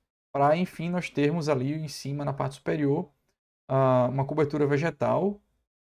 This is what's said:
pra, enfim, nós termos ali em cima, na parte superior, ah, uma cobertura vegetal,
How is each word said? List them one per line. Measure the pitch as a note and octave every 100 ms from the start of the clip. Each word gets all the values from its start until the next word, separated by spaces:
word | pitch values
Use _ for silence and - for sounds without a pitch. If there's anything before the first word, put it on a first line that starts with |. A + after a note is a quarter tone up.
| _ _ _
pra, | C#3 C#3+ D#3+
enfim, | F3+ - E3+
nós | F3+ -
termos | - D3 E3+ D3+
ali | C3+ C3
em | D#3 D#3
cima, | - C3+ C#3+
na | C#3+
parte | C#3 D#3
superior, | - - E3 C#3+ D3+ F3+ _ _ _ _ _ -
ah, | C3+ C3 B2+ B2
uma | C3+
cobertura | C#3 D3+ D3 D3+ C#3+
vegetal, | C#3+ E3 - A#2 B2+ G3 G3+ _ _ _ _